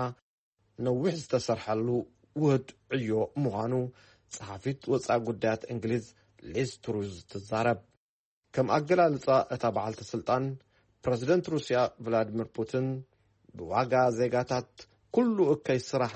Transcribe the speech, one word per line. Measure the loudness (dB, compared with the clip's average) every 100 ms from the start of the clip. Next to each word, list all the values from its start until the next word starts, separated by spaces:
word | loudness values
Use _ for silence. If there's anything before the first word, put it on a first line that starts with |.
| -4 -6 _ _ _ _ _ -4
ነዊሕ | 0 2 0 -2
ዝተሰርሐሉ | -2 -2 0 -2 0 0 0 0 -2 _ _ 0
ውህድ | 2 2 0 -14 _
ዕዮ | -4 0 0 0 0
ምዃኑ | -2 0 -2 -2 -4 -8 -20 _ _
ጸሓፊት | -16 -12 -8 -6 -6 -2
ወጻኢ | -2 2 0
ጉዳያት | 0 -2 0 -2 -4
እንግሊዝ | -6 -2 -2 -4 _ _ _
ሊዝ | -6 -4 -4 -4
ትሩዝ | -6 -4 -4 -8 -14
ትዛረብ። | -14 -4 0 2 0 -4 _ _ _ _ _ _
ከም | -2 2
ኣገላልጻ | 2 4 4 4 4 4 4 4
እታ | 0 -2
በዓልቲ | 0 -4 -6
ስልጣን | -8 -6 -2 0 -2 -8 _ _ _ _
ፕረዚደንት | -2 -2 2 2 2
ሩስያ | -4 0 2 0 -2
ቭላድሚር | -2 0 0 -2 -4
ፑቲን | -4 -4 -2 -2 -4 -10 _ _ _ -20
ብዋጋ | -14 -4 -2 2 4 4
ዜጋታት | 2 0 0 0 -4 -4 -16 -20 _ _
ኩሉ | 2 2 4 4
እከይ | 2 2 -2
ስራሕ | 0 -2 -2